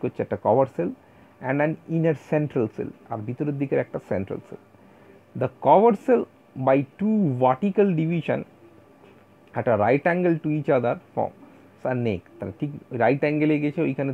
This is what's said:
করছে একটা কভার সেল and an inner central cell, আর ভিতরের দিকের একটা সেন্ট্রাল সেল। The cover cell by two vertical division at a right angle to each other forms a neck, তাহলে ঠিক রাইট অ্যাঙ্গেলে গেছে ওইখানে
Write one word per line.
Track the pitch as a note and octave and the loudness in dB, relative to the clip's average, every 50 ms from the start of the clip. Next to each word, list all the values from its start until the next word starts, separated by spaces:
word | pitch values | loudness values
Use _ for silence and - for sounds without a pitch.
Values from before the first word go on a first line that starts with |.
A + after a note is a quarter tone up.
করছে | - B2 - - G#2+ | -4 -6 -6 -6 -6
একটা | - G#2 G2 - | -6 -6 -2 0
কভার | G2+ G#2+ C3 C3+ C3 - | 2 2 2 2 0 -2
সেল | - E3+ F#3 C4 - _ _ - - - - _ - - B2+ | -4 -4 -4 -6 -10 _ _ -20 -20 -20 -20 _ -10 -6 -4
and | C#3 C#3+ D3 | 0 0 0
an | D#3 D#3 - - - E3 | 0 -2 -4 -6 -4 -2
inner | E3 D#3+ E3 D#3 C3+ - - | 0 2 0 0 -2 -2 -2
central | E3 D3+ D3+ C#3+ - C#3 A2+ G#2+ - | -2 0 0 0 -2 -2 -2 -2 -4
cell, | - A2+ - - - - - | -8 -10 -10 -12 -16 -14 -10
আর | A#2 A2+ G#2+ A2+ | -10 -8 -8 -8
ভিতরের | B2 - D#3 D3 C#3+ C#3 | -8 -6 -6 -4 -4 -4
দিকের | C#3+ C3+ - C#3 B2+ | -4 -2 -2 -2 -2
একটা | - - - - - | -4 -8 -10 -8 -6
সেন্ট্রাল | - F#2 G2 - - - - - | -4 -4 -4 -6 -8 -10 -12 -14
সেল। | - - - _ _ - - - - - - - - - _ _ - - | -18 -20 -20 _ _ -20 -20 -20 -20 -20 -20 -20 -20 -20 _ _ -8 -6
The | B2+ C3 - - - | -6 -6 -6 -2 2
cover | C3+ D3+ F#3 G#3+ A#3 G#3 - - | 4 6 6 6 4 4 2 2
cell | - B3 A#3 - - _ _ _ _ - C3+ C3 C3+ | 2 2 2 0 -4 _ _ _ _ -10 -2 2 2
by | C3+ C#3+ C3+ - _ - | 2 2 2 -2 _ -4
two | G3 G#3+ A3 G#3+ G3 D3 B2+ B2 | -2 0 2 2 2 0 2 2
vertical | B2+ B2+ C3 - G3+ G3+ F#3+ A3 G3+ G3+ F3 D#3 | 2 2 2 2 -2 0 2 2 2 2 2 0
division | D#3+ D#3+ F3 E3+ - - - - - - - _ - - - - - - _ _ - - - - - _ - _ _ - - B2 | 0 0 -2 -2 -2 -2 -4 -4 -6 -10 -16 _ -20 -20 -20 -20 -20 -20 _ _ -20 -20 -20 -20 -20 _ -20 _ _ -10 -8 -4
at | A#2 C3 | 0 2
a | A2+ G2+ G#2 | 2 4 4
right | A2 C3 C#3 - F3+ | 4 2 2 2 0
angle | E3+ F3+ F3+ F3+ E3+ D#3 - | 0 2 2 2 0 0 -2
to | D#3 D3+ D#3 | -2 -2 -2
each | C#3+ - D3 B2+ | 0 2 2 2
other | A#2+ A#2+ C3+ F2+ - - - | 2 0 -2 -4 -8 -8 -6
forms | - G#2+ - - - - - - - - - - - - C3 | -6 -6 -6 -8 -12 -20 -20 -20 -20 -20 -20 -14 -8 -6 -4
a | B2+ B2 A#2+ | -4 -2 -2
neck, | A#2 G2+ F2 - - - - | -2 -2 -4 -6 -12 -16 -12
তাহলে | G#2 G2 - - | -12 -12 -10 -8
ঠিক | D#3 C#3+ D3 - - - C3 A#2 | -8 -10 -10 -12 -14 -8 -2 0
রাইট | A2+ A#2 C3+ C#3+ D#3 | 2 2 2 2 0
অ্যাঙ্গেলে | D3 D3+ D3+ D3+ D3+ D#3 D3 D3 | 0 0 0 2 2 2 0 0
গেছে | D3 C#3+ E3+ D#3 | -2 -2 -2 -2
ওইখানে | C#3 B2 - C#3 C#3 | -2 -2 -4 -4 -4